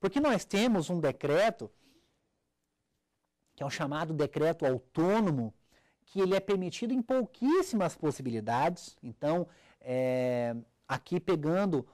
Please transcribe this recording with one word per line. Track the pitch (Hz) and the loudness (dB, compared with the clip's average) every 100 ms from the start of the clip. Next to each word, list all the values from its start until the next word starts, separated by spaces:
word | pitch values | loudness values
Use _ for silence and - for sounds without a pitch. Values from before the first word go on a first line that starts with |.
Porque | 196 285 | -2 0
nós | 294 208 | 2 0
temos | - 196 240 196 151 | 0 0 2 2 0
um | 175 | 0
decreto, | 147 123 143 160 220 - 107 _ _ _ _ _ _ _ _ _ _ _ _ _ _ _ _ _ _ | -2 -2 0 2 2 0 -10 _ _ _ _ _ _ _ _ _ _ _ _ _ _ _ _ _ _
que | - | -10
é | 135 | -8
o | |
chamado | - 143 151 160 | -6 -4 -4 -4
decreto | 151 143 156 156 160 | 0 0 2 2 2
autônomo, | 143 127 - - 180 220 196 139 113 - _ _ _ _ _ | 0 0 -4 0 2 4 2 0 -2 -8 _ _ _ _ _
que | 196 | 0
ele | 185 | 2
é | 190 | 2
permitido | 190 196 180 - 233 | 0 -2 -2 -6 -4
em | 262 | -2
pouquíssimas | 233 262 220 - 262 359 359 220 170 | 0 0 0 -2 2 2 2 0 -2
possibilidades. | - 151 - 127 113 107 120 165 175 - - | -2 -4 -2 -4 -4 -2 0 0 -2 -12 -18
Então, | 123 113 147 175 165 - - _ | -16 -4 -2 0 -2 -10 -20 _
é, | 127 127 127 127 127 123 120 117 - _ - | -4 -2 0 0 0 0 -2 -4 -10 _ -10
aqui | 131 - 175 | -8 -4 -4
pegando | - 165 147 185 202 147 - | -2 -2 0 0 2 0 -4